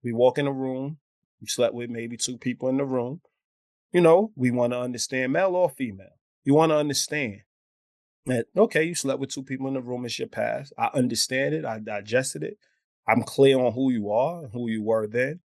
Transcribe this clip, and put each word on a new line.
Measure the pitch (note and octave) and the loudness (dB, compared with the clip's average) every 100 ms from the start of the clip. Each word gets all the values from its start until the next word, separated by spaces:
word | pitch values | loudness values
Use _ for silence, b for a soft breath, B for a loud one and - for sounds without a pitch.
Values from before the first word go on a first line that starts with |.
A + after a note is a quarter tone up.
We | B2 | -4
walk | A2+ B2 B2+ | 4 4 4
in | C#3+ | -2
a | |
room, | C3+ C3 C3 C#3 D#3 _ _ _ _ | -2 -4 -4 -6 -10 _ _ _ _
you | G#2+ | -8
slept | - A#2+ | 0 0
with | A#2+ A#2+ | 0 -8
maybe | A#2 A#2 A#2 | -8 -8 -6
two | - B2 | -8 -4
people | C3 B2 B2+ | -6 -2 -2
in | C3 | 0
the | |
room, | C#3 B2+ A#2+ D#3 _ _ _ _ _ _ _ | 0 -2 -2 -8 _ _ _ _ _ _ _
you | F3+ | 4
know, | E3+ E3+ G#3+ | 8 6 4
we | - B2 | 0 0
wanna | B2 A#2+ B2 | 2 0 0
understand, | B2 A#2+ - C3 B2+ | -6 -6 -4 -2 0
male | D#3 F#3+ | 2 2
or | F3+ F3 | 2 0
female. | - B2 G2 F#2 _ _ _ | 0 -8 -8 -20 _ _ _
You | C#3 | 4
wanna | C#3+ D#3+ D3+ | 6 6 4
understand | D3 C3+ - D3 B2+ G2 _ _ _ _ _ _ _ _ - | 0 -2 -4 -4 -4 -6 _ _ _ _ _ _ _ _ -4
that, | B2+ A#2 F3+ | -2 -2 2
okay, | A3 D#3 | 4 4
you | E3 | 0
slept | E3+ C#3 C3 | -2 -4 -4
with | C3+ | -6
two | - | -8
people | C3+ C3 C3+ | -8 -8 -4
in | |
the | C3+ | -6
room, | A#2+ B2 | -6 -8
it's | B2 - | -6 -8
your | A#2+ | -8
past. | - A2+ A#2+ C#3 - | -4 -4 -4 -8 -6
I | A#2 | -4
understand | C#3 B2 A#2 - C3 C#3+ | 0 0 -2 -2 -2 -2
it, | D#3 | -2
I | C#3+ A2 | -6 -8
digested | G#2+ G#2 G#2 A#2+ C#3 - | -8 -10 -2 -2 -2 -6
it. | D3+ - _ _ _ _ - | -8 -10 _ _ _ _ 0
I'm | A2+ | 0
clear | - - C#3 C3 | 0 4 6 6
on | B2+ | 2
who | A2+ C3+ | 0 0
you | A#2+ G2+ | 0 0
are | A2 C#3+ F3 | 0 0 -4
and | C#3 | -10
who | A#2 A#2+ | -8 -4
you | A2 | -4
were | G#2+ A2+ G#2+ | 0 0 0
then. | A#2 C3 F3 | -2 -2 -4